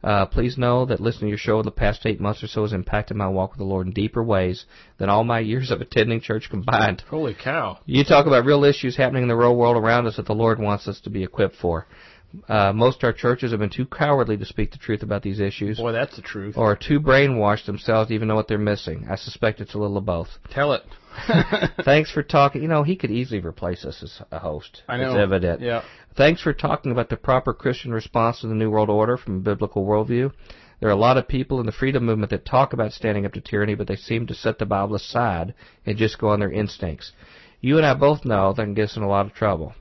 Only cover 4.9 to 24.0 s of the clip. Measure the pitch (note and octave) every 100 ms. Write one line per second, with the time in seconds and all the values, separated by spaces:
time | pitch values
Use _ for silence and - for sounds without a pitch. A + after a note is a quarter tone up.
4.9 | _ F#2+ G#2 A#2 A#2 A2 B2 B2+ A#2 -
5.9 | A#2+ A2 A2+ - A2 - G#2 A#2 A2+ G#2+
6.9 | F#2 - D#3 D3 G#2 - D#3+ A2+ - -
7.9 | C3 C#3+ D3 D3 C3 B2+ C#3+ C#3+ C#3+ C3
8.9 | A#2+ B2+ B2+ B2 A#2 A#2+ A#2+ A#2+ A#2+ A2
9.9 | A#2+ A#2 G#2 F#2+ G#2+ A2+ A2+ G#2 G2+ -
10.9 | G2 - G2+ F#2 - G2 - F2+ E2 -
11.9 | - - - _ F#3 - A2 G2 G#2 B2
12.9 | C3 A#2+ A2 A#2 B2 B2 A2+ G#2 - C3
13.9 | - D3 C#3+ A2 G#2+ G#2 - G#2 - -
14.9 | G#2 G2+ G2+ G#2 G2+ G2 - G2+ G#2+ A#2
15.9 | A2+ C#3 - - G#2 G2 A2+ A2 G#2 -
16.9 | D3 D3+ C3 C#3 B2 G#2 G#2+ - G2+ -
17.9 | A2 A2 A2 A2 A2 G#2+ G#2+ G#2 G#2 -
18.9 | D#2+ G#2 F#2+ - - A2+ G#2+ G2+ G#2 G#2
19.9 | G2+ G2+ E2+ E2+ - - - D3 C3 -
20.9 | - _ - - E3+ - G#3 E3+ - D3+
21.9 | D3 D3+ - C#3+ D3+ C#3 C#3 D#3 D#3 D3
22.9 | F#3 A#2 A2+ B2+ G#2+ E2+ D#2+ F2 F2+ -
23.9 | -